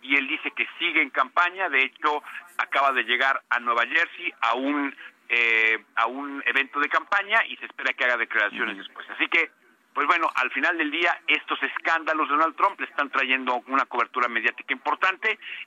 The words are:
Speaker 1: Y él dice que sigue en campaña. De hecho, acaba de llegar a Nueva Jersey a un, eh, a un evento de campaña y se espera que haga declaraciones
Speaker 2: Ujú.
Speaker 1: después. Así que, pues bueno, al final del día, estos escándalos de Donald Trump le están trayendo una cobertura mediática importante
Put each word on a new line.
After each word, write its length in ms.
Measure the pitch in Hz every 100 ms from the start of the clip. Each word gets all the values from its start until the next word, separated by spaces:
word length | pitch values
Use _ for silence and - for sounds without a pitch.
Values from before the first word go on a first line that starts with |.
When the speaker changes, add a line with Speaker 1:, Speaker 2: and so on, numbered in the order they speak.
Speaker 1:
Y 160 | 131 139
él 120 | 135
dice 220 | 156 143
que 140 | - 117 -
sigue 240 | 170 156
en 80 | 143
campaña. 580 | 143 131 165 175 185 185
De 140 | 135
hecho, 400 | 131 - 151 147 - - - -
acaba 340 | 117 139 139
de 100 | 127
llegar 400 | 113 123 135 135 -
a 80 | 120
Nueva 220 | 120 117 120
Jersey 460 | 156 170 - - -
a 140 | 113
un, 400 | 120 135 147 139 131 - - -
eh, 560 | 120 117 113 110 110 - -
a 100 | 117
un 360 | 131 143 139 131
evento 320 | 127 135 143
de 100 | 147
campaña 560 | 160 160 208 196 226 -
y 100 | -
se 100 | 117
espera 260 | - 131
que 120 | -
haga 120 | 131 120
declaraciones 580 | 113 113 104 101 117
Speaker 2:
Ujú. 100 | 98
Speaker 1:
después. 260 | 95 - -
Así 160 | 101 160
que, 220 | 175 160 - _ _ _
pues 120 | - 143
bueno, 240 | 175 165 -
al 140 | 127
final 260 | - 156 170
del 140 | 151
día, 280 | 156 175 - -
estos 340 | 151 - 143
escándalos 680 | - - 170 165 156 160 139
de 80 | 143
Donald 180 | 160
Trump 240 | 151 190 196
le 80 | 175
están 240 | - 135
trayendo 520 | 139 131 131 127 123 123
una 180 | 135 127
cobertura 420 | 120 113 127 120
mediática 440 | 117 117 - -
importante 680 | 131 - 147 190 185 220 214 - -